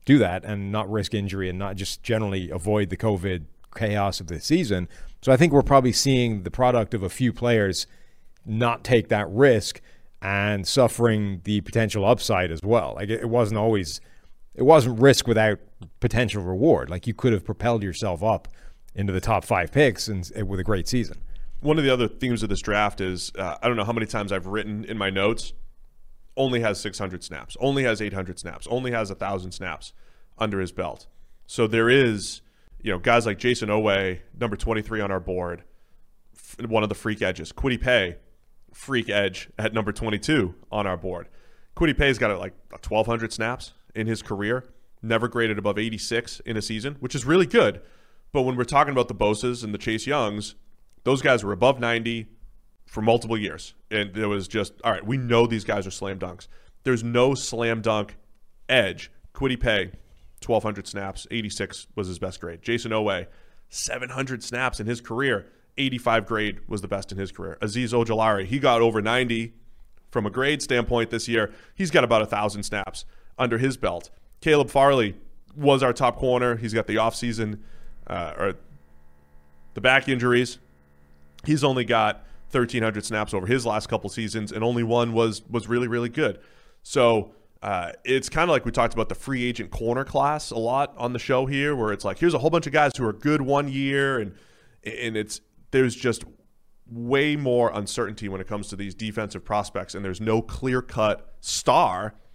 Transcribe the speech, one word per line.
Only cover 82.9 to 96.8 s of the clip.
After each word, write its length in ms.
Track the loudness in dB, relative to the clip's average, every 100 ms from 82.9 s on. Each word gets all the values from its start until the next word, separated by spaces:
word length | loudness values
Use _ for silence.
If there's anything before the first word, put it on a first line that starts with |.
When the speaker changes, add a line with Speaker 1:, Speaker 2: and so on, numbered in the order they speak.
| -2 -4
Speaker 2:
snaps 280 | -4 -2
over 140 | -2 0
his 180 | 0 0
last 220 | -2 -2
couple 220 | -4 -4
seasons, 420 | -6 -6 -6 -6
and 120 | -2
only 200 | 0 0
one 300 | 2 2 2
was, 280 | 2 0 0 -6
was 180 | -6 -2
really, 200 | -2 -2
really 220 | -2 -4
good. 300 | -2 -2 -2 -12 -20 -20 _
So, 500 | -4 4 6 4 0 -10 _ _
uh, 300 | -6 -4 -4 -6
it's 260 | 0 0 0
kinda 220 | 0 2
like 140 | 2 0
we 60 |
talked 220 | 0 0
about 160 | 0 -4
the 60 | -6
free 280 | -6 -4 -4
agent 260 | -6 -8
corner 320 | -6 -2 -2
class 480 | -2 0 0 -2 -4
a 60 | -4
lot 360 | -2 0 -2 -4
on 160 | -6
the 60 | -4
show 260 | 0 0 2
here, 280 | 0 0 0
where 160 | -2
it's 140 | -2 -4
like, 140 | 0
here's 140 | 2
a 60 | 4
whole 100 | 2
bunch 160 | 2 2
of 60 |
guys 180 | 4 4 2
who 80 | -2
are 80 |
good 280 | 0 2 2
one 260 | 2 0 0
year, 520 | -2 0 0 2 0
and, 160 | -4 -10 -20 _ _ _
and 340 | -12 -8 -6 -4
it's, 240 | -6 -10 _ _ -2
there's 240 | 2 2 2
just 280 | -2 -2 -4 -20 _ _ _ _